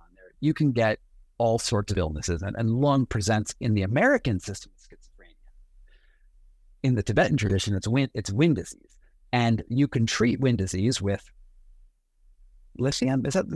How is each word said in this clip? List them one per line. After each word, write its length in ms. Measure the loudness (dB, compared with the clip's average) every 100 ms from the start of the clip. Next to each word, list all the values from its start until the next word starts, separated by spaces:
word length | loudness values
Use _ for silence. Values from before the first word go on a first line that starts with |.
on 80 | _
there, 180 | _ -20 _
you 120 | -2
can 200 | 2 2
get 260 | 2 2 0 _ -20 -14 -2
all 200 | 0 0
sorts 320 | 0 -2 0
of 80 | -2
illnesses. 440 | -2 -4 -4 -4
And, 120 | -4 -2
and 140 | 0
lung 360 | 2 2 2 0
presents 480 | -2 0 0 -2 -4
in 140 | 0
the 80 | 0
American 560 | 2 2 2 2 0 -4
system 320 | -4 -12 -14 -20
as 100 | -20
schizophrenia. 480 | -20 -20 -20 -20 _ -20 -20 -20 -20 -20 _ _ _ _ _ -20 _ _ -4
In 120 | 0
the 80 | 0
Tibetan 340 | 0 2 2 2
tradition, 360 | 2 0 0
it's 140 | -2 0
wind, 220 | 0 0
it's 160 | -4 -4
wind 260 | 2 2 2
disease. 400 | -4 -14 _ _ _ _ _
And 320 | 0 2 0 -2
you 200 | 0 0
can 180 | 0 0
treat 320 | 2 0 2
wind 200 | 2 0
disease 420 | 0 -2 -2 0
with 240 | -2 -4 -8 -20 -20 -20 -20 -20 -20 _ _ _ _ _ -20 -20 -18 -4
lithium. 480 | -2 0 0 0 0
Is 80 |
that, 120 | -2 -2